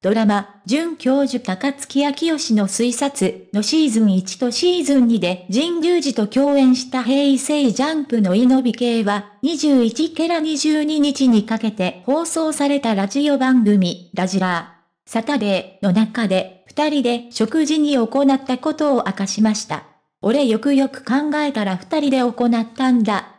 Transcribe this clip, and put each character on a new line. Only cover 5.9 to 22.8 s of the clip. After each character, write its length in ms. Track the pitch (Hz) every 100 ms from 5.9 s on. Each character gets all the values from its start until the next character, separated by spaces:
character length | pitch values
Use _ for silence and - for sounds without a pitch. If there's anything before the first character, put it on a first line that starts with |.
| 349
寺 140 | 277
と 120 | 233 208
共 300 | 247 277 285
演 180 | 262
し 160 | 254 -
た 120 | 254
平 360 | 226 269 285 269
成 320 | - 294 277
ジ 120 | 202
ャ 140 | 277 320
ン 100 | 277
プ 160 | 233
の 120 | 196
猪 120 | 185 247
野 160 | 262
美 100 | 247
系 300 | 220 240 233
は、 320 | 202 202 196 _
二 160 | 269 330
十 260 | 302 277
一 300 | 226 226 320
か 120 | 330 330
ら 140 | 339
二 160 | 311 302
十 280 | 302 302
二 160 | 302 311
日 280 | 285 277 262
に 160 | 226
か 140 | 208 226
け 120 | 220
て 320 | 214 185 - -
放 180 | 285
送 280 | 330 330 320
さ 140 | 302 285
れ 140 | 285
た 140 | 254
ラ 140 | 208 196
ジ 220 | 269 294
オ 60 | 277
番 260 | 262 254
組、 480 | 208 208 180 - -
ラ 120 | - 180
ジ 140 | 190
ラ 360 | 185 175 156 _ _ _ _
ー、 40 |
サ 120 | 226
タ 140 | 226 294
デ 420 | 208 190 - -
ー 40 | 196
の 60 |
中 360 | 185 220 - 214
で、 360 | 185 - -
二 240 | _ - 302
人 140 | 302
で 240 | 240 247 247
食 360 | - 269 320 302
事 120 | 311
に 200 | 294 277
行 240 | 226 269
っ 220 | 277 269 269
た 100 | 254
こ 160 | 311
と 240 | 311 302 262
を 80 | 185
明 60 |
か 140 | 185 196
し 160 | -
ま 120 | 220
し 120 | 208 -
た。 160 | 156 - _ _ _
俺 240 | 190 247 269
よ 140 | 220
く 140 | 277
よ 140 | 277 269
く 160 | -
考 320 | - 254 302 294
え 120 | 294
た 140 | 277 202
ら 100 | 185
二 240 | - 311
人 100 | 294
で 100 | 262
行 260 | 247 233 240
っ 200 | 233 226
た 160 | -